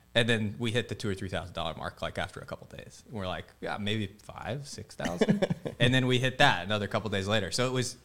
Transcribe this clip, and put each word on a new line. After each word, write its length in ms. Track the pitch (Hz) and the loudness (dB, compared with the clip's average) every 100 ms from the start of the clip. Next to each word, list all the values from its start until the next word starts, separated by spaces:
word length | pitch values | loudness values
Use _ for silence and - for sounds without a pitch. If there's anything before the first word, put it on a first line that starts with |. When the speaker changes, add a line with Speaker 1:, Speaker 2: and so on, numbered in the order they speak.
| _ - | _ 2
Speaker 1:
And 140 | 117 | 4
then 260 | 113 107 107 | 2 0 -2
we 140 | 117 | -2
hit 160 | 117 107 | -2 -2
the 80 | 107 | -4
two 140 | 107 | -4
or 40 | 95 | -4
three 120 | 95 | -4
thousand 260 | 90 85 | -6 -6
dollar 200 | 85 80 78 | -6 -6 -6
mark, 260 | 82 - | -8 -6
like, 160 | 80 92 | -6 -4
after 220 | 80 - | -6 -8
a 60 | - | -12
couple 200 | - - - | -12 -14 -18
days. 260 | - - - | -18 -18 -14
And 60 | 110 | -8
we're 80 | 92 | -6
like, 200 | 82 - - | -6 -10 -12
"Yeah, 160 | 85 82 | -8 -4
maybe 320 | 104 110 98 - | -2 -2 -2 -8
five, 420 | - - - 135 139 | -18 -12 -8 -8 -8
six 260 | - - - | -14 -14 -8
thousand." 500 | 151 175 - 208 185 - | -4 2 4 4 2 0
Speaker 2:
<laughs> 40 | - - | -4 2
Speaker 1:
And 120 | 120 | 4
then 140 | 131 127 | 6 6
we 100 | 123 | 4
hit 180 | 127 - | 2 6
that 260 | 143 95 90 | 6 6 0
another 220 | 104 101 | -2 0
couple 220 | 110 101 | -2 0
days 180 | 98 95 | 0 2
later. 240 | 110 90 | 2 2
So 160 | - 127 | 0 0
it 60 | |
was, 240 | 127 120 - | 0 -2 -2